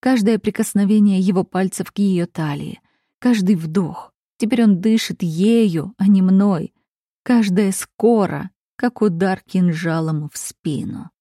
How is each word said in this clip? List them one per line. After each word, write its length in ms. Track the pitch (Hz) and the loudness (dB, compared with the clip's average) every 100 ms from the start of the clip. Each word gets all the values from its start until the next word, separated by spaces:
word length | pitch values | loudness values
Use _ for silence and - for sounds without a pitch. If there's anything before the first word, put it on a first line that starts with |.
Каждое 340 | 254 254 202 220 | 0 0 2 0
прикосновение 800 | 208 - 220 202 196 214 208 190 | -2 -4 -4 0 2 4 4 2
его 240 | 185 185 185 | 0 0 -2
пальцев 480 | 180 190 - 185 | -4 -4 -4 -10
к 60 | - | -4
ее 280 | 202 185 175 | -2 0 -4
талии, 540 | - 151 143 147 - _ _ _ _ | -6 -6 -6 -10 -14 _ _ _ _
каждый 360 | 247 226 185 196 | 0 2 2 0
вдох. 580 | 160 165 170 - - _ _ _ | 0 -4 -4 -8 -18 _ _ _
Теперь 300 | 214 233 226 | -2 2 4
он 160 | 185 | 4
дышит 420 | 208 220 - - | 2 0 -2 -6
ею, 680 | 175 160 202 233 220 165 156 - | -6 0 2 4 2 0 -6 -2
а 100 | 196 | 4
не 140 | 196 | 4
мной. 520 | 185 190 202 180 - _ _ _ _ _ | 4 4 2 0 -6 _ _ _ _ _
Каждая 480 | - 240 208 180 202 | 0 2 2 2 0
скоро, 760 | 196 - _ 220 233 185 143 190 _ _ _ | -2 -10 _ 2 2 0 -4 -10 _ _ _
как 260 | 247 240 | -4 0
удар 380 | 214 165 190 190 | -2 0 -2 -4
кинжалом 920 | _ 190 180 160 165 165 160 156 147 | _ 0 0 0 -4 -4 -2 -4 -6
в 80 | - | -12
спину. 720 | - - - 139 - - - _ | -16 -10 -8 -6 -8 -10 -14 _